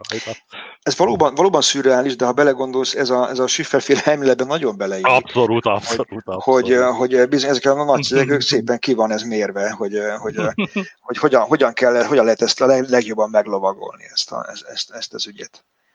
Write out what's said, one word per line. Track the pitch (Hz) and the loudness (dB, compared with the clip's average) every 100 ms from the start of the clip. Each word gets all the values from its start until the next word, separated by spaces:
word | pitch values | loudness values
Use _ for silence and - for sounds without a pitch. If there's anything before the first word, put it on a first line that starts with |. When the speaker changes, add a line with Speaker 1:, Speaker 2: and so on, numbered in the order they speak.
| 95 | -10
Speaker 1:
rajta. | 113 - 113 _ - - - | -10 -10 -14 _ -20 -18 -10
Speaker 2:
Ez | - - | -4 0
valóban, | 196 202 147 | 2 2 2
valóban | 139 190 165 | 2 2 2
szürreális, | 131 143 131 127 139 120 | 0 2 4 4 2 0
de | |
ha | 123 | 0
belegondolsz, | 123 147 131 131 131 127 | 2 2 2 -2 -2 -2
ez | - 127 | -2 0
a, | 127 123 | 0 0
ez | 127 | -2
a | 127 | -2
Schiffer-féle | - - 135 - 131 | -2 -2 -2 2 0
elméletben | - 151 135 123 131 | 2 0 2 0 0
nagyon | 160 131 101 | -2 -2 -4
beleillik. | 98 95 120 | -4 -2 2
Speaker 1:
Abszolút, | 127 - 123 113 113 117 | 2 2 0 2 2 0
abszolút, | 104 110 117 - | -2 -2 -4 -4
Speaker 2:
Hogy, | 107 - 92 131 131 120 | -8 -10 -4 2 2 4
Speaker 1:
abszolút. | 123 127 123 | 2 2 0
Speaker 2:
hogy, | 127 | 2
hogy | 127 127 | 2 2
bizony | 143 135 | 2 0
ezek | 127 | 0
a | 139 139 | 2 0
nagy | 147 135 | 2 0
cégek, | 139 135 131 | 2 0 2
Speaker 1:
<laughs> | |
Speaker 2:
ők | 143 | 0
szépen | 123 135 113 123 | 0 0 0 -2
ki | - | 0
van | 117 110 | 0 0
ez | 107 | -2
mérve, | 117 107 98 98 104 | -4 -4 -2 -2 -4
hogy, | 110 101 104 104 107 | -4 -6 -4 -4 -6
hogy, | 110 110 107 110 190 | -8 -6 -4 -4 -6
Speaker 1:
<laughs> | 101 95 - - | -6 -10 -12 -12
Speaker 2:
hogy | 120 | 0
hogyan, | 151 127 | 2 4
hogyan | 110 156 127 | 4 2 2
kell, | - 127 120 | 2 2 2
hogyan | 117 139 | 2 4
lehet | 113 110 | 4 2
ezt | 117 - | 0 2
a | 131 | 2
leg-, | 131 131 | 2 2
legjobban | 123 110 110 107 | 0 0 -2 0
meglovagolni, | 110 107 98 95 98 98 - - | 0 0 0 -2 -4 -8 -14 -12
ezt | - - | -10 -8
a, | - - | -8 -12
ezt, | - | -14
ezt, | - - - | -14 -12 -12
ezt | 113 - | -12 -12
az | 113 107 | -10 -12
ügyet. | 104 - _ _ _ _ | -14 -20 _ _ _ _